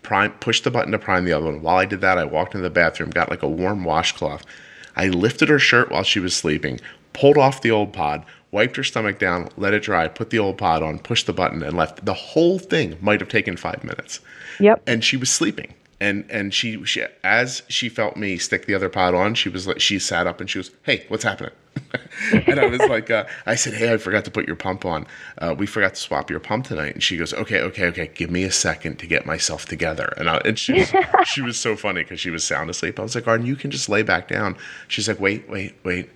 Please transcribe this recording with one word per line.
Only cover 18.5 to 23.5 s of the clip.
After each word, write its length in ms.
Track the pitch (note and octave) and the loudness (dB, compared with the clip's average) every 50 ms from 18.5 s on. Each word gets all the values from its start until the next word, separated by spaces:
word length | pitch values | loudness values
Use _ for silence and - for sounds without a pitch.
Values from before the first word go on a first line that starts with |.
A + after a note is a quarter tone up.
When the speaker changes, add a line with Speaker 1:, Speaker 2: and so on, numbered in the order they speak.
| - F#2+ - | -2 -4 -2
Speaker 1:
the 80 | - G2+ | -2 -2
other 140 | F#2+ F#2+ F#2 | 0 0 -2
pod 260 | - G#2 F2+ F2+ F2+ | 0 2 2 4 4
on, 200 | F2+ F#2 G#2 A#2 | 4 4 2 2
she 140 | A2+ - G2 | 0 -2 -2
was 180 | F2+ F#2+ F2+ | -4 -6 -4
like, 140 | G2 - - | -4 -2 0
she 180 | - - G#2 F#2+ | 0 0 0 -2
sat 280 | - - G2 E2+ F2 | -2 -2 0 0 0
up 140 | F2+ E2+ - | 0 -2 -6
and 100 | F#2 F#2+ | -8 -6
she 80 | - F#2+ | -6 -6
was, 120 | F#2 - _ _ | -8 -10 _ _
"Hey, 220 | _ - C3 F#2+ - - | _ 0 0 0 0 -6
what's 160 | - A2 - | -6 -2 -2
happening?" 280 | A2 G2 - - - - _ _ _ _ | -4 -4 -4 -10 -12 -12 _ _ _ _
<laughs> 160 | - - _ - - - - - - - - - G#3+ - | -12 -10 _ -8 -8 -8 -10 -12 -8 0 2 2 4 4
And 140 | - - C#3+ | 4 4 4
I 60 | - | 4
was 140 | G4+ A#2+ B2+ G#4+ G4+ | 4 4 4 4 4
like, 220 | B2 A2 A2 - | 4 2 2 2
uh, 140 | A#2+ G#2+ G2 - - - - | 0 0 0 -2 -10 -8 -2
I 80 | - | -2